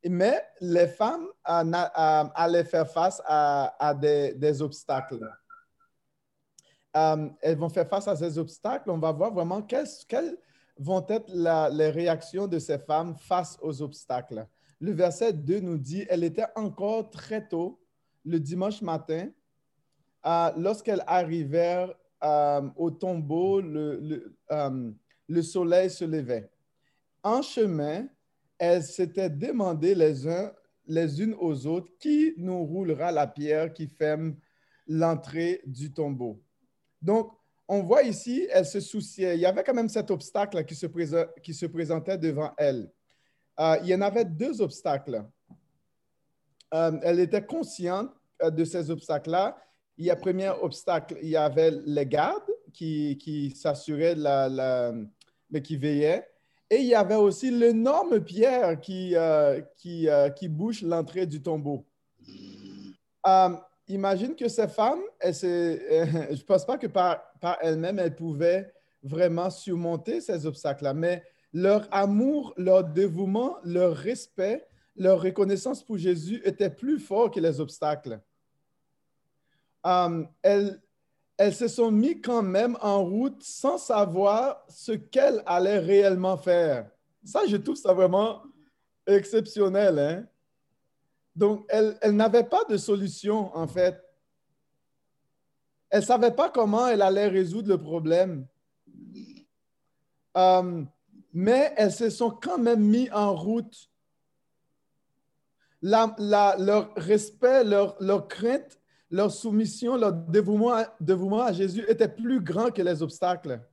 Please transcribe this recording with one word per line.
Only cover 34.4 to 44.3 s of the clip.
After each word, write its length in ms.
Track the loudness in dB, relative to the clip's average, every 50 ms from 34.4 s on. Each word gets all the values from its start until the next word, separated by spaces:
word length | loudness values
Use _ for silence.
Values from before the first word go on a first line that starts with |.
| _ _ _ _ _ _ _ _ _ -6
l'entrée 760 | -2 0 2 2 0 -2 -6 -10 -6 -4 -4 -4 -4 -6 -8
du 260 | -14 -12 -12 -12 -12 -6
tombeau ? » 480 | -6 -6 -6 -6 -6 -8 -10 -10 -12 _ _ _ _ _ _ _ _ _ _ _ _
Donc, 300 | -2 0 0 0 0 -4 -12 _ _ _ _ _ _ -4
on 140 | -2 -2 2
voit 200 | 4 4 4 4
ici, 440 | 2 0 -6 -6 -6 -4 -4 -4 2
elles 140 | 2 2 2
se 140 | 2 -4 -8
souciaient. 560 | -8 -6 -8 -8 -8 -8 -6 -4 -2 -2 0
Il 60 | 2
y 40 | 2
avait 180 | 0 0 0 -2
quand 100 | -2 -2
même 140 | -2 -2 -2
cet 240 | -2 -4 -2 -2
obstacle 540 | -4 -6 -6 -8 _ -4 -4 -2 -4 -6 -6
qui 100 | -6 -10
se 120 | -10 -10 -10
prése-, 420 | -6 -6 -4 -2 0 0 -2 -2 -6 -18
qui 120 | _ -14 -12
se 120 | -8 -8 -8
présentait 500 | -6 -6 -4 -2 -4 -4 -2 -4 -4 -2
devant 340 | -2 -2 -2 -2 -4 -6 -2 0
elles. 340 | 0 2 2 0 -6 -10 _ _ _ _ _ _ _ _ _ _ _ _ _ 0
Euh, 180 | 2 2 2 2 2
il 60 | 0
y 60 | 0
en 60 | 2
avait 240 | 2 0 0 0 -2
deux 360 | -2